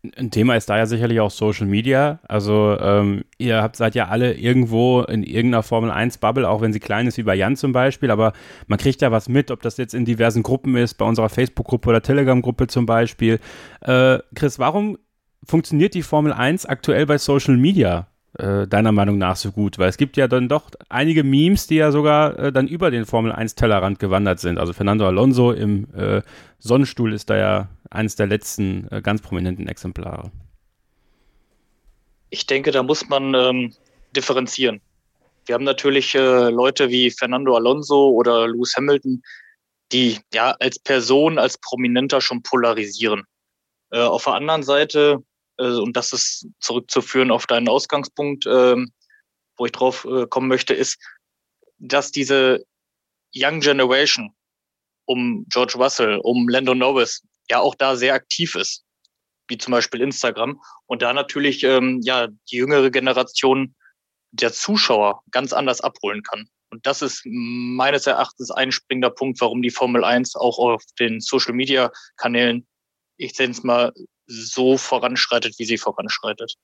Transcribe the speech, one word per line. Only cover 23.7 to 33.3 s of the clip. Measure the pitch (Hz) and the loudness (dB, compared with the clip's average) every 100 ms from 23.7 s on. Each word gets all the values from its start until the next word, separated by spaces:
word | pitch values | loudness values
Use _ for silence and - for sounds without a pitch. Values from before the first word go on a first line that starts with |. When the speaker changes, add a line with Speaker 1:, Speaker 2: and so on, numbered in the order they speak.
| 101 95 98 | 2 0 -2
Speaker 1:
gewandert | 98 104 101 90 | 0 2 2 0
sind. | 87 82 | -2 -2
Also | 85 | -2
Fernando | 87 101 107 98 | -2 0 2 2
Alonso | 92 131 127 120 | 4 4 4 2
im, | 113 104 101 104 | 2 -2 -2 -4
äh, | 95 101 101 - - - _ | -6 -2 -2 -4 -20 -20 _
Sonnenstuhl | 107 127 135 - 113 | 2 2 2 0 -2
ist | 107 - | -2 -2
da | 104 | 0
ja | 101 98 95 - - | 2 0 -4 -14 -12
eines | 101 110 - | -6 -6 -2
der | 101 | -2
letzten, | 104 - - 95 95 92 | -2 -4 -4 -4 -4 -8
äh, | 104 | -6
ganz | 98 107 | -4 -4
prominenten | - 90 90 92 - | -4 -4 -4 -6 -8
Exemplare. | - 92 85 87 - - 87 - _ _ _ _ _ _ _ _ _ _ _ _ _ _ _ _ _ _ | -10 -12 -10 -12 -12 -14 -18 -20 _ _ _ _ _ _ _ _ _ _ _ _ _ _ _ _ _ _
Speaker 2:
Ich | - - | -10 -4
denke, | 135 147 | -2 0
da | 135 | 0
muss | 127 151 - | 0 -2 -2
man, | 139 135 | -2 0